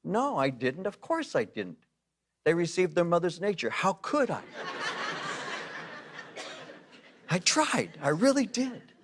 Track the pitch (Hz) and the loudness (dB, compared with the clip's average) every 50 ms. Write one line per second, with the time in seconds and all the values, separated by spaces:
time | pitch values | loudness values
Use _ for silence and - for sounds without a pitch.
0 | - 160 185 226 262 285 - 143 135 139 135 117 127 123 123 170 190 208 - - | -6 -2 0 0 0 2 2 2 2 2 0 0 -2 -2 -2 0 -4 -4 -4 -4
1 | - - 330 330 285 - - 147 113 - - 110 98 90 80 - _ _ _ _ | -4 -2 0 0 0 0 0 0 0 0 -4 -6 -6 -6 -8 -14 _ _ _ _
2 | _ _ _ _ _ _ _ _ - 151 165 170 175 165 - 185 180 170 147 180 | _ _ _ _ _ _ _ _ 2 2 4 4 2 0 2 2 2 2 4 2
3 | 170 170 175 170 170 180 156 165 185 208 196 - - 110 - - - 190 190 - | 4 4 4 2 2 2 -2 -2 -2 -2 -2 0 -2 -4 -2 0 0 0 0 0
4 | - - - 294 262 208 147 101 - - - - - - - - - - - - | -4 0 2 2 2 2 0 -6 -8 -12 -14 -12 -10 -10 -8 -6 -6 -6 -6 -4
5 | - - - - - - - - - - - - - - - - - - - - | -6 -6 -6 -6 -6 -8 -8 -6 -6 -8 -8 -8 -8 -10 -12 -12 -12 -12 -14 -16
6 | - - - - - - - - - - - - - - - - - - - - | -16 -16 -16 -16 -16 -14 -14 -14 -12 -12 -12 -14 -16 -16 -18 -20 -20 -20 -20 -20
7 | - - - - - - 156 185 170 - - 302 302 285 - - - 87 - - | -20 -20 -20 -16 -4 -2 0 2 2 2 4 4 4 4 4 0 0 0 -4 -2
8 | 139 143 151 165 226 277 262 285 254 - - 233 262 254 233 - - - - _ | 0 2 2 6 6 6 6 6 2 2 0 -2 -2 -2 -2 -8 -14 -18 -20 _